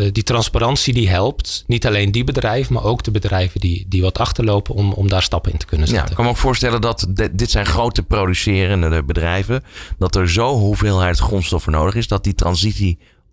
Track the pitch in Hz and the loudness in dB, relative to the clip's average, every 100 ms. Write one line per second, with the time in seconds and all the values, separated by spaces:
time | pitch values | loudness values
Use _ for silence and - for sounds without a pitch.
0 | 101 107 - 117 - - 117 139 139 123 | 0 0 0 0 0 0 0 0 0 2
1 | 98 92 117 - - - - 117 117 101 | 2 2 0 -2 -6 -6 -2 -2 0 0
2 | 101 117 131 131 110 123 127 117 107 120 | 0 0 0 0 0 -2 0 0 0 -2
3 | - 104 - 92 92 - 87 87 92 92 | -2 -2 0 0 0 0 -2 -2 -2 0
4 | 92 - 117 - 110 101 - 101 98 98 | 0 0 -2 0 2 0 0 0 0 2
5 | 98 92 - 85 - 82 - 76 76 110 | 2 2 0 -2 -2 -4 -2 0 2 2
6 | - - 120 113 135 123 123 113 117 113 | 0 0 0 2 0 2 0 0 0 -2
7 | 92 98 101 98 117 104 98 - 117 - | -4 -2 -2 0 0 0 0 0 0 0
8 | - 107 95 90 107 95 95 95 80 80 | 0 0 0 0 0 2 2 2 2 0
9 | 71 80 82 95 98 131 - - - - | 0 0 0 0 -2 -4 -6 -16 -10 -4
10 | 92 98 87 90 123 123 101 104 107 95 | 0 2 2 2 2 2 2 2 2 2
11 | 90 87 - 98 - 87 - 78 87 117 | 2 2 0 0 -2 -2 0 0 0 0
12 | 110 104 98 92 87 85 87 - 95 87 | -2 -2 0 0 0 0 0 0 0 -2
13 | _ _ _ | _ _ _